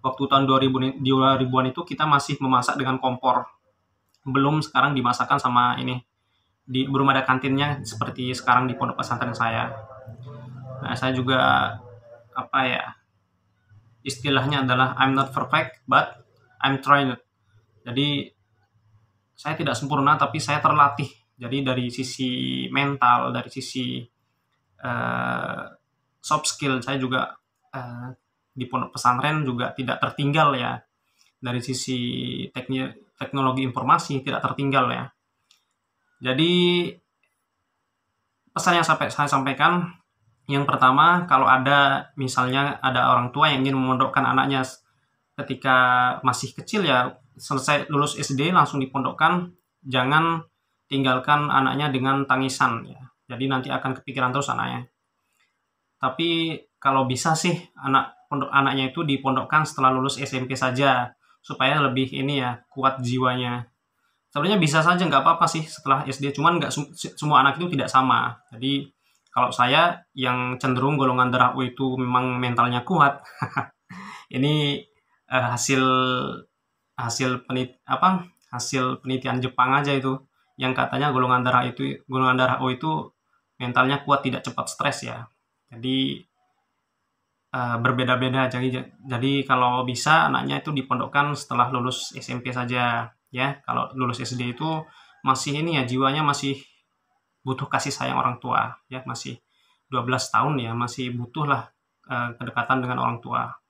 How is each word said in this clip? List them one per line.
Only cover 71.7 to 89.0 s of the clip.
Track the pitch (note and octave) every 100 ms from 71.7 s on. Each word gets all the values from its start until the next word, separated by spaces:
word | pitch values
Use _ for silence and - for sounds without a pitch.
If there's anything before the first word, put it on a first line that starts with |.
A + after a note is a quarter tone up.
| B2 C3+ B2+
memang | B2+ B2+ B2+ B2
mentalnya | B2 A#2+ A#2+ B2 -
kuat. | F3+ C#3 - - - - - A2+
<laughs> | _ _ - G3 - - B2
Ini, | C#3 D3+ D3 C#3+ - _ _ _ _
eh, | B2+ A#2+
hasil, | A#2 - C3+ C3 B2+ B2+ B2+ C3+ - - _ _ _ _
hasil | - A#2+ A2 B2+ B2 -
penit-, | B2+ B2+ _ -
apa, | C3 F3+ F#3 - _ _
hasil | B2 - C3+ B2+ C3
penelitian | C3 C3 B2+ B2
Jepang | B2+ - B2+
aja | C#3 C#3+
itu, | C#3 C3 C3+ _ _ _ -
yang | C3 C3
katanya | C3 B2+ D3
golongan | C3 B2+ B2+
darah | B2 B2+ B2
itu, | - C3+ C#3 _
golongan | C3 C3 B2+
darah | B2+ B2+
O | C3
itu | B2+ D#3+ D#3 A#2 _ _ _ _ _
mentalnya | B2 B2 C3 C#3 -
kuat, | C#3
tidak | C3 B2 -
cepat | - -
stres | - D3 C3+ B2
ya. | A#2 A#2 _ _ _ _
Jadi, | A#2 B2+ C3 C3+ C3+ _ _ _ _ _ _ _ _ _ _ _ _ _ B2+
eh, | A#2+ A#2
berbeda-beda. | A#2+ B2 B2+ B2 C3 C3 B2+
Jadi, | B2+ B2+ B2+ C3 _